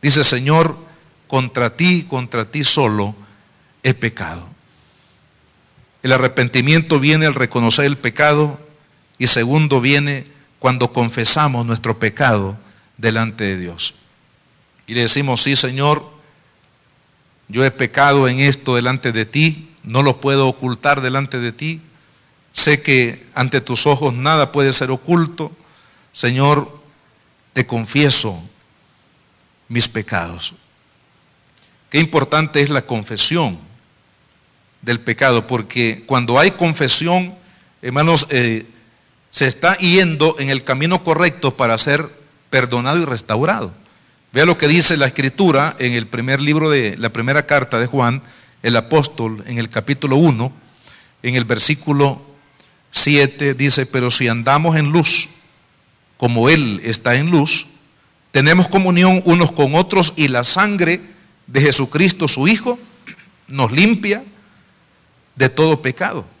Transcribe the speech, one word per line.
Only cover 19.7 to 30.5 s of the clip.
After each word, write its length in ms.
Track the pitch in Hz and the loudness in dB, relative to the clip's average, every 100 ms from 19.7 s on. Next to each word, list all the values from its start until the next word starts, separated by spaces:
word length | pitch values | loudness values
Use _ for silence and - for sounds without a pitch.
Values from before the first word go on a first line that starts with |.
| _ | _
no 220 | - 120 | -6 0
lo 160 | 139 127 | 0 0
puedo 260 | 139 139 135 | 0 2 0
ocultar 540 | 127 127 120 147 143 | 0 -6 -4 -2 0
delante 400 | 127 131 139 127 | 0 -4 -4 -6
de 100 | 120 | -8
ti. 300 | 117 156 160 - _ _ _ _ _ _ | -8 -10 -10 -16 _ _ _ _ _ _
Sé 300 | - - 143 | 0 2 2
que 440 | 151 135 117 - - | 2 2 2 -4 -14
ante 260 | - 127 139 | -4 -2 -2
tus 260 | - 123 151 | -2 0 2
ojos 280 | 139 147 | 2 0
nada 380 | 120 135 156 143 | -2 0 2 2
puede 200 | 147 135 | 2 2
ser 200 | 127 131 | 2 0
oculto. 580 | 131 - 170 160 170 151 - _ _ _ _ _ | -6 0 0 0 -4 -12 -14 _ _ _ _ _
Señor, 680 | - 123 127 139 147 - - _ _ _ _ _ _ _ | -4 -2 2 2 2 -2 -16 _ _ _ _ _ _ _
te 140 | - 127 | -4 -4
confieso 720 | 117 110 139 147 - 110 87 87 _ _ _ _ _ _ _ _ _ _ _ _ | -4 -4 0 4 2 0 -6 -16 _ _ _ _ _ _ _ _ _ _ _ _
mis 200 | 117 113 | -2 -2
pecados". 680 | 113 104 95 85 85 - | -2 -6 -6 -8 -10 -14